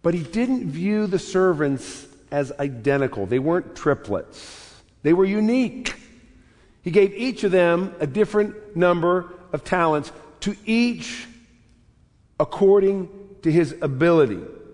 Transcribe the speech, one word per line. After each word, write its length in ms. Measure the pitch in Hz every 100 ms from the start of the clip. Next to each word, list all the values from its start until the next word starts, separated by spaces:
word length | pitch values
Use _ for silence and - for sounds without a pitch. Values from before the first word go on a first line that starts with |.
But 100 | 170
he 100 | 175
didn't 440 | 143 220 247 254 190
view 400 | 151 190 214 214
the 120 | 185
servants 880 | - 185 185 151 147 135 - - - - -
as 220 | 143 135 -
identical. 640 | 139 120 135 139 131 110
They 140 | 95 127
weren't 360 | 143 175 -
triplets. 1080 | - 151 139 - 98 - - - - - - _ _
They 120 | 147
were 100 | 175
unique. 720 | 190 208 214 254 233 - - - - - - - _ _ _ _
He 80 | 196
gave 240 | 175 196
each 300 | 196 254 202
of 60 | 202
them 440 | 185 175 170 190 -
a 80 | 147
different 680 | 160 208 208 208 - - 165
number 560 | 180 175 170 180 175 - -
of 100 | 147
talents, 480 | - 185 165 151 139 - - -
to 140 | 202 202 -
each 600 | 226 240 233 - - - - _ _ _ _ _ _ _ _ _ -
according 680 | 151 - 196 202 190 196 180 - - -
to 80 | 165
his 240 | 160 156 156
ability. 600 | 156 131 170 165 131 92 - - -